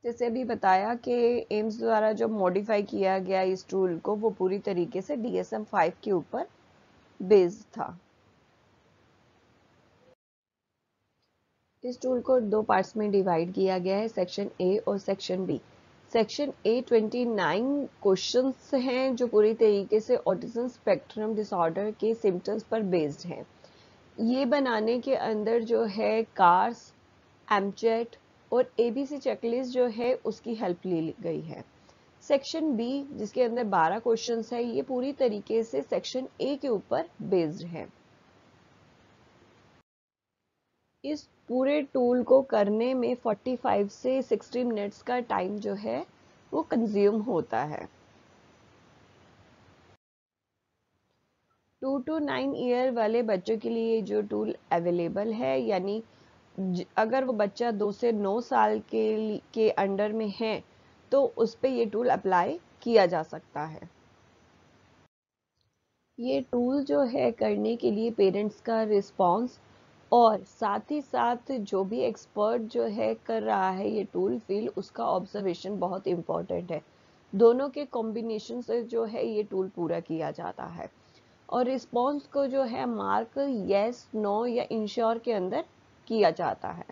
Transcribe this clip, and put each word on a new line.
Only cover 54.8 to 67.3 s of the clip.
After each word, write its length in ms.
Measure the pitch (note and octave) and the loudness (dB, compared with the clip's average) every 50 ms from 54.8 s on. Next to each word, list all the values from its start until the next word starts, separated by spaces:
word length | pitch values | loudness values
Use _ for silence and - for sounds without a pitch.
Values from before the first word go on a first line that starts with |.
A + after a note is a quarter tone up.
| E3+ F3 F3 F3 E3+ E3 - G3 G#3 A3+ A3 | 2 0 0 0 -2 -2 -2 -4 -4 -2 -4
है, 260 | A3 B3 C4 C4+ C4+ | -2 -2 0 0 0
यानी 420 | B3 A3 G3+ F#3 F3+ G3 G3+ A3 A3+ - _ _ - - _ _ _ _ _ - | 0 0 -2 -2 -2 -2 -4 -6 -8 -12 _ _ -20 -20 _ _ _ _ _ -6
ज-, 260 | F#3+ F#3 F3+ F3+ F3+ _ _ | -4 -2 -2 -4 -4 _ _
अगर 260 | - A3 A3+ A#3 C4+ C4 | 0 0 2 2 0 0
वो 100 | B3+ A#3+ | 0 0
बच्चा 380 | G#3 G#3 G3+ G3+ - A#3+ A#3+ | 0 0 -2 0 -4 -4 -2
दो 200 | A3+ G3+ G#3 G#3 | -2 -2 -2 -2
से 200 | G3+ - A#3+ A#3+ | -2 0 0 0
नौ 300 | A3+ G#3 G3+ F#3+ G3 A#3+ | 0 0 0 0 -2 -2
साल 380 | A#3+ - C4 A3+ G#3+ G#3+ G#3+ A3 | -2 0 2 4 4 4 2 -2
के 380 | - - - A3 A3 G#3+ A3 | -4 -4 -2 0 0 0 0
लि-, 360 | G#3+ A3 G#3+ G#3+ - _ _ - | -2 -2 -4 -4 -6 _ _ -2
के 160 | A#3 A3 G#3+ | 2 2 2
अंडर 440 | - - G3 G3 G3 G3 G#3 G#3 G#3+ | 4 2 0 0 0 0 -2 -2 -2
में 200 | A3 A3 G#3 G3 - | -4 -4 -4 -4 -4
है 240 | A3+ A3 G#3 - - _ _ _ _ _ _ _ _ _ | -4 -2 -4 -4 -6 _ _ _ _ _ _ _ _ _
तो 140 | - C#4 C#4 - - | 2 2 2 2 2
उस 180 | - A3+ A3 - | 0 0 0 0
पे 140 | - - C4 | -2 -2 0
ये 160 | C4 A#3 A#3 | 2 2 0
tool 240 | G#3 G3+ G#3+ B3 - | 0 0 0 2 2
apply 500 | - G3 - F#3+ F#3+ F3+ F3 - D4+ F4 _ _ _ _ | 0 2 2 2 2 4 2 2 -2 -6 _ _ _ _
किया 240 | - A#3 A#3 G#3+ F#3+ | -4 4 6 6 6
जा 180 | F3 F3 D#3+ D#3+ | 6 2 -2 -4
सकता 380 | - - D#3 _ _ _ D3 | -4 -10 -14 _ _ _ -8
है। 280 | D3 D#3+ D#3 - - E3+ _ _ _ _ _ _ _ _ _ _ _ _ _ _ _ _ _ _ _ _ _ _ _ _ _ _ _ _ _ _ _ _ _ _ _ _ _ _ _ _ _ _ _ _ _ - | -8 -8 -10 -14 -18 -18 _ _ _ _ _ _ _ _ _ _ _ _ _ _ _ _ _ _ _ _ _ _ _ _ _ _ _ _ _ _ _ _ _ _ _ _ _ _ _ _ _ _ _ _ _ -8
ये 220 | A#3+ B3+ C4+ C#4 | -4 -2 -2 -2
tool 420 | B3+ _ - A#3+ A#3+ B3 C4+ C#4+ C#4 | -2 _ -2 0 0 2 0 0 0
जो 180 | C#4+ C#4+ C#4+ | 0 2 2
है 300 | C#4 A#3+ A#3+ C#4 B3+ A#3+ | 2 2 0 0 0 0